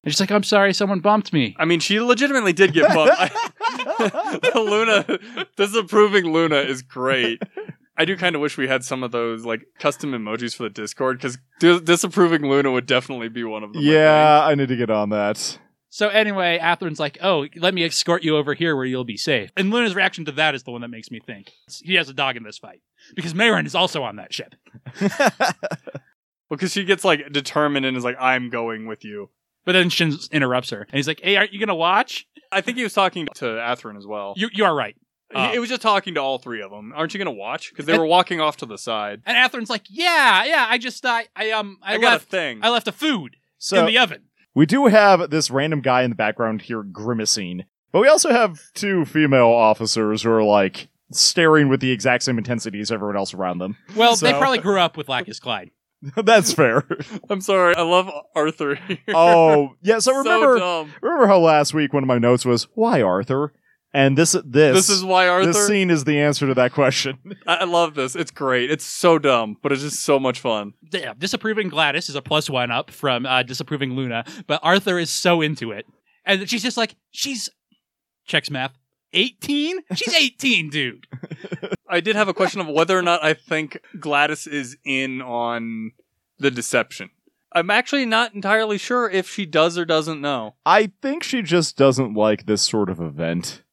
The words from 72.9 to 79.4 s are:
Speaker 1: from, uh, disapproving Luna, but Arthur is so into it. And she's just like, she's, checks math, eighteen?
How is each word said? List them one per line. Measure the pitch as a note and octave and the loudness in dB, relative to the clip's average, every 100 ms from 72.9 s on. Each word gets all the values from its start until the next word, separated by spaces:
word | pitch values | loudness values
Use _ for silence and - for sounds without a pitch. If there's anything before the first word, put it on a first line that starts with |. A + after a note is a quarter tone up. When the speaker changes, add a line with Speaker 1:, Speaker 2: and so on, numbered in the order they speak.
Speaker 1:
from, | - C#3+ B2 | -6 -2 -2
uh, | C3 B2+ | 0 -2
disapproving | B2 B2+ C#3 D3+ C3+ | -2 -8 -8 -6 -4
Luna, | B2+ C3 A#2 B2 - - | -6 -6 -6 -8 -16 -6
but | D3+ | -2
Arthur | D#3+ F#3+ G3 F3+ | 2 2 2 -4
is | E3+ | -4
so | - F#3 E3+ | -2 2 2
into | D#3 D3+ A2+ | 0 -4 -8
it. | G#2 - _ _ _ - | -10 -14 _ _ _ -2
And | G3 F3 | -2 -2
she's | A#3 | -4
just | A3 A#3+ | -4 -4
like, | A3 _ _ | -4 _ _
she's, | - C#4+ B3+ - _ _ _ _ _ _ _ - | -10 -8 -8 -10 _ _ _ _ _ _ _ -6
checks | D#3+ - | -6 -4
math, | C#3+ C3+ _ _ _ _ | -8 -10 _ _ _ _
eighteen? | E3+ A#3+ _ | -2 -2 _